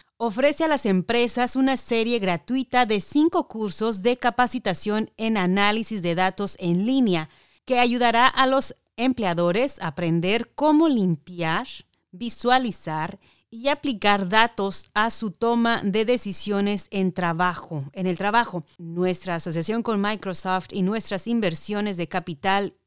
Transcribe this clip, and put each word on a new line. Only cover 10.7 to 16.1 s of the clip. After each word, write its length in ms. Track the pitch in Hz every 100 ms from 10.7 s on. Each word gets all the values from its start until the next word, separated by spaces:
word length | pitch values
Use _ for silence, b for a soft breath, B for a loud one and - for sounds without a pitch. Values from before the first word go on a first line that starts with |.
| 302 320
limpiar, 800 | 247 185 160 - 180 165 175 262 - - _ _
visualizar 1040 | 180 233 - 240 254 247 - - 156 160 - b b b
y 140 | 226 262
aplicar 640 | 294 285 214 208 202 190
datos 600 | 220 233 - 196 185 -
a 160 | 208 226
su 220 | - 220
toma 480 | - 233 233 233 233
de 220 | 202 202
decisiones 840 | 220